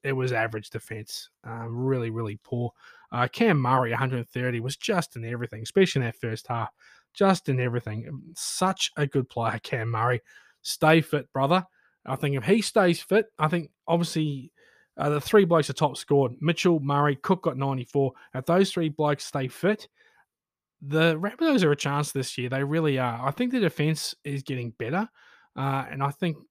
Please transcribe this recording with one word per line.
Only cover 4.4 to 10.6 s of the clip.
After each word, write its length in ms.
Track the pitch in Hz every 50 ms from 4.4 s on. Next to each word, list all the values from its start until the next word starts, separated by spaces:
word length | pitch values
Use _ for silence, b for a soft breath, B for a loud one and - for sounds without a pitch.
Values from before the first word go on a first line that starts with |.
| 123 127 120 117
was 160 | 113 127 139
just 400 | _ - - 208 180 156 - -
in 80 | 117 113
everything, 380 | 113 120 120 120 - - 110
especially 400 | 113 - - 196 190 175 - 139
in 60 | 127
that 120 | 113 - _
first 280 | - 113 113 - -
half. 220 | - 120 117 110 - _ b b b b b b b _
Just 340 | - 202 196 190 - _
in 140 | - 135 127
everything. 720 | 123 123 117 120 - 113 107 110 117 143 151 135 - 160 170
Such 560 | - - - - - 185 185 185 - - - _
a 100 | - 147
good 220 | 135 - 139 123 -
player, 300 | - 120 117 113 107 110
Cam 300 | - - - 120 113 113
Murray. 300 | 113 110 113 120 123 117 b b b b b b b b